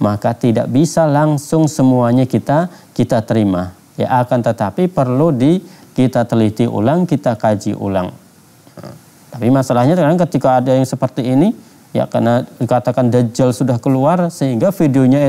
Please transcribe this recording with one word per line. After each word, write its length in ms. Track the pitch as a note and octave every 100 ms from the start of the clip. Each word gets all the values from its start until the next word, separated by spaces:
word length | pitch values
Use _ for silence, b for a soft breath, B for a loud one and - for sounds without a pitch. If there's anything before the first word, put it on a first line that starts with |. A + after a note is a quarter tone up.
maka 320 | G#2 G#2 A#2+ -
tidak 320 | B2 A2+ A#2
bisa 380 | A#2+ E3 - D#3
langsung 640 | C#3+ D3+ D3 - D#3+ D#3
semuanya 560 | - C3 B2+ A#2+ B2 C3
kita, 400 | A#2+ - D3 F3 B B -
kita 240 | A#2 A#2+
terima, 480 | A2 A2+ G#2 F2+ F2+ - _ -
ya. 240 | C3 B2+
Akan 220 | B2 B2
tetapi 460 | A#2 A2 G2+ - F3+
perlu 420 | F3+ B2+ B2+ E3
di, 300 | C3 C3+ F#3 B B B -
kita 320 | B2+ B2 A2+
teliti 380 | A#2 G#2+ G#2 A#2
ulang, 380 | A2 A2 E3 F3
kita 320 | C#3 C3 A2+
kaji 400 | A2+ G#2 G#2+ G#2
ulang. 320 | G2+ F#2+ F2+ - - _ _ _ - -
Nah, 180 | - - - - -
tapi 160 | B2 A#2+
masalahnya 420 | C3+ C3 B2 B2 F3+
kadang 240 | D3 F3 F3
ketika 320 | C3 C3+ B2+
ada 160 | B2+ C3
yang 80 |
seperti 400 | C3 A#2 - -
ini, 320 | B2 C3 F#3+ - B B - -
ya, 140 | C3
karena 340 | A#2+ A2+ A#2+ - -
dikatakan 560 | A#2+ B2 - B2 B2
Dajjal 400 | B2 A#2+ A2 B2+
sudah 240 | A#2+ C3 A#2+
keluar, 480 | C#3 C3 C#3 F3+ E3+
sehingga 400 | - C#3 A#2 F3+ F#3
videonya 480 | D#3+ C3+ C3 C#3